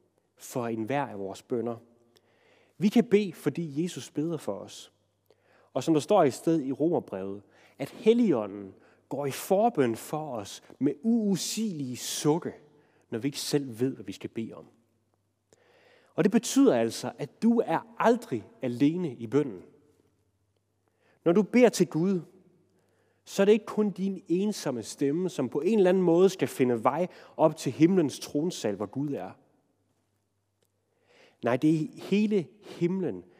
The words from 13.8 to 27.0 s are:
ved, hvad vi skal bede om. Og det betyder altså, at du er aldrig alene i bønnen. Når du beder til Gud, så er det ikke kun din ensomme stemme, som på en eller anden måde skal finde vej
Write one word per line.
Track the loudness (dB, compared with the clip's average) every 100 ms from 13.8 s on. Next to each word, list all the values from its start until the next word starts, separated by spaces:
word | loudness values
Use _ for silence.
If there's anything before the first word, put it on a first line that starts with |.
ved, | -4
hvad | -4
vi | -10
skal | -12 -10
bede | -8 -10
om. | -12 -20 _ _ _ _ _ _ _ _ _ _ _ _ _ _
Og | -2
det | 2
betyder | 2 2 4 4 4
altså, | 2 -2 -8 -8
at | -10 -2
du | 2 2 0
er | -2 -4 0
aldrig | 2 2 -2 -8 -8 -8
alene | -8 0 0 0 -6
i | -8 -4
bønnen. | -2 -2 -6 -18 _ _ _ _ _ _ _ _ _ _ _ _ _ _ _
Når | 2
du | 2
beder | 4 6 6
til | 6 0
Gud, | 2 0 0 -4 -16 _ _ _ _ _ _ _ _
så | -8 2
er |
det | 4
ikke | 4 2
kun | -2 -2
din | -2 -6 -6 -2
ensomme | 0 0 -2 -4 -6
stemme, | -8 -2 -2 0 -2
som | -2 -4
på | -2
en | 2 4
eller | 6
anden | 4
måde | 4 6 4
skal | 4 -2
finde | 2 2 2
vej | 2 0